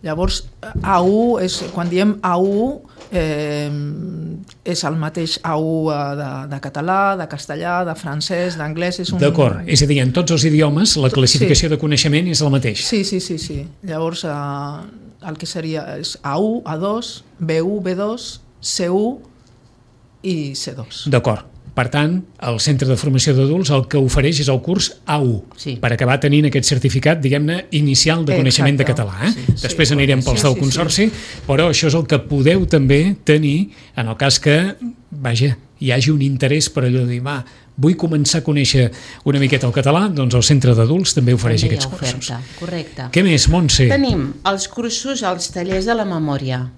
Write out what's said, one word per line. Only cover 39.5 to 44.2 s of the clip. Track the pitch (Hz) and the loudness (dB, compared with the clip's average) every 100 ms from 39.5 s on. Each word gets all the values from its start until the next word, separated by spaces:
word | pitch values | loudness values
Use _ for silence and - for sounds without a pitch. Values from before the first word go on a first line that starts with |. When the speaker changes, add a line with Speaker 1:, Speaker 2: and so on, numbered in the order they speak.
| 131 127 | 2 0
Speaker 2:
el | |
català», | 120 135 160 208 | 0 2 2 2
doncs | 151 127 | 0 2
el | 123 | 2
Centre | - 143 127 | 4 4 6
d'Adults | 113 113 165 190 | 4 4 2 0
també | - 123 123 | 2 2 2
ofereix | 117 113 | 2 2
Speaker 3:
També | 117 - | 2 0
hi | |
ha | |
Speaker 2:
aquests | 135 - | -4 -4
cursos. | 131 127 - | -4 -4 -8
Speaker 3:
oferta, | 120 131 - | -10 -12 -12
correcte. | 170 170 - - 127 | -8 -8 -10 -10 -2
Speaker 2:
Què | 165 | 2
més, | 190 156 - | 4 4 4
Montse? | 165 160 - 127 | 4 4 4 4
Speaker 3:
Tenim | 139 269 185 | 4 2 0